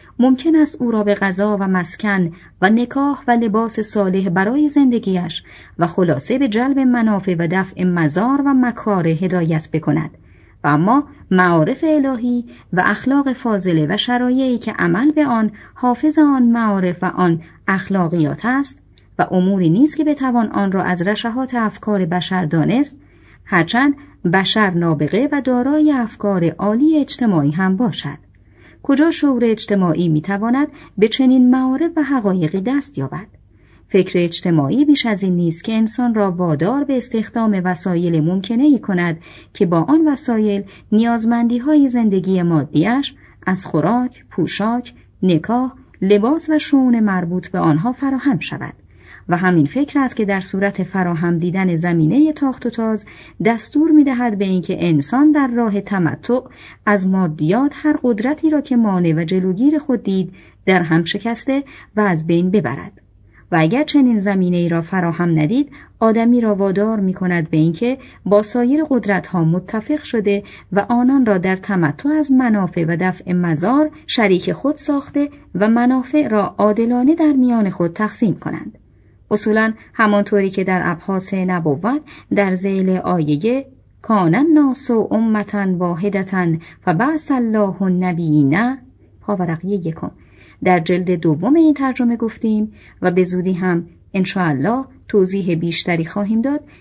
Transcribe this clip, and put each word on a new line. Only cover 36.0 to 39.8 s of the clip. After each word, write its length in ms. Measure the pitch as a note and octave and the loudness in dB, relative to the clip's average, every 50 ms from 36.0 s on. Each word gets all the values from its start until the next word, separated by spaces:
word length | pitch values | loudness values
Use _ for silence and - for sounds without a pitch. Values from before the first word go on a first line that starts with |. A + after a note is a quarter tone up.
| B3 A#3+ A3 | -2 0 0
را 160 | G#3+ G3+ F#3+ | 0 0 0
وادار 540 | F3 F3 F3+ E3+ D3+ C#3+ D#3+ G3+ C4 C#4+ C#4+ | 0 -2 -2 -2 0 0 0 0 0 -2 -2
به 120 | C#4 C4+ | -2 -2
استخدام 640 | B3 A3+ - - A3+ G#3+ - - A#3+ A3+ A3 G3+ F#3 F3 | -4 -4 -4 -4 -4 -4 -4 -4 -2 0 0 0 0 -2
وسایل 560 | F#3 F3+ - - F#3+ F3 E3+ F3+ E3+ E3 D#3 | -2 -4 -2 -2 -2 -2 0 0 0 0 0
ممکنه‌ای 580 | D3 E3 F#3 G3 F#3+ - A#3 A#3 C#4+ D4+ C#4 - | 0 0 0 -2 -2 -2 0 2 4 4 2 2
کند 400 | - - F#3 F3 F3 E3+ D#3+ E3 - - - - - - - | 0 -2 -2 0 0 -2 -4 -6 -10 -18 -20 -20 -20 -10 -4
که 120 | - G3+ | -2 0
با 120 | F3 F3 | 2 2
آن 300 | E3 | 2